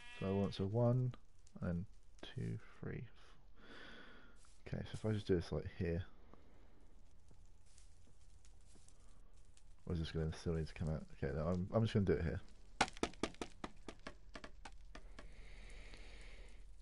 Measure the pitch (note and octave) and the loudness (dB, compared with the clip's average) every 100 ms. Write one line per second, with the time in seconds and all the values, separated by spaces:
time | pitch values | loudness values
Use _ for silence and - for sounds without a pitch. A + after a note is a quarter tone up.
0 | A#3+ A#3+ F#2+ G2 G2 - G2 A2+ A#2+ B2+ | -10 -2 2 4 4 2 2 8 8 8
1 | B2+ - - - - - F2+ F2 G2 - | 4 0 -10 -12 -10 -2 2 2 0 -8
2 | - - - A#2 A2+ A2+ - - - - | -12 -10 -6 -2 0 -2 -6 -8 -4 -4
3 | A#2 - - - - - - - - - | -6 -8 -12 -12 -10 -10 -10 -10 -10 -10
4 | - - - - - - - - - - | -10 -10 -10 -12 -12 -10 -2 -2 0 2
5 | G#2+ G#2+ - F2 - D#2 - - F2 E2+ | 4 4 8 6 6 0 0 2 4 4
6 | - - - - - - - - - - | 0 -6 -10 -10 -10 -12 -12 -12 -12 -10
7 | - - - - - - - - - - | -10 -12 -10 -12 -12 -12 -12 -12 -12 -12
8 | - - - - - - - - - - | -12 -12 -12 -12 -12 -12 -12 -12 -12 -12
9 | - - - - - - - - - E2+ | -12 -12 -10 -10 -10 -12 -12 -8 2 2
10 | D#2+ E2 D#2+ - F2 D#2+ D#2 - D#2 D2+ | 4 4 2 2 2 2 2 2 2 2
11 | - - C2+ C#2+ D#2 F2+ G2 A2+ A2 A2+ | -2 0 2 4 4 4 6 6 8 8
12 | F#2 D#2 D#2+ - - - - - - - | 8 8 6 2 -4 -10 -6 4 4 4
13 | - - - - - - - - - - | -2 0 -2 -2 -6 -6 -8 -6 -8 -8
14 | - - - - - - - - - - | -10 -8 -10 -8 -8 -8 -8 -8 -8 -8
15 | - - - - - - - - - - | -8 -8 -8 -8 -8 -8 -8 -8 -8 -8
16 | - - - - - - - - | -8 -8 -8 -8 -8 -8 -8 -8